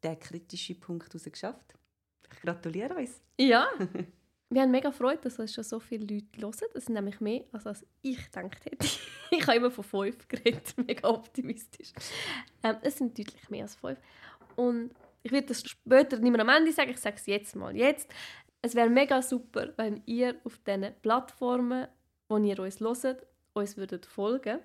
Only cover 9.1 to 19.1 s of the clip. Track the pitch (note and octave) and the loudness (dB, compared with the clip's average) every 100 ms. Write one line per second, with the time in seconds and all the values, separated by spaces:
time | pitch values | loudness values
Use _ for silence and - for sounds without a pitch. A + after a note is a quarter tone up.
9.1 | - - F4 - A#3+ B3 B3 G3+ G3 G3 | -16 0 2 6 6 4 0 -6 -2 -2
10.1 | B3 - B3 A3+ A#3 - - B3 B3 G#3+ | -4 -10 2 2 2 -8 -6 -4 0 2
11.1 | A3+ - - B3 A#3 - - - - - | 2 -2 -8 -8 -8 -12 -18 -18 -14 -12
12.1 | - - B3+ - _ A3+ A3 C4+ C#4+ B3 | -8 -8 -8 -12 _ -2 0 -2 -2 -4
13.1 | A#3+ G#3 - - G3+ G#3 - - - _ | -4 -12 -14 -12 -10 -10 -10 -10 -10 _
14.1 | - - - - - B3 A#3 A#3 - - | -20 -20 -20 -12 0 0 0 -4 -12 -20
15.1 | _ A#3 C4+ C#4 B3 - - - B3+ C4 | _ 0 0 0 -6 -8 -14 6 8 8
16.1 | B3 A#3+ A#3 A3 D4 D#4+ D#4+ C4 B3 G#3+ | 4 4 6 6 6 6 4 0 0 -6
17.1 | G#3 - G3+ G#3 - F#3+ G3 B3+ - - | -6 -4 -4 -4 -10 -8 2 2 2 -6
18.1 | - - - _ _ B3 A#3 A#3 A#3+ C#4 | -14 -16 -18 _ _ -2 4 6 6 6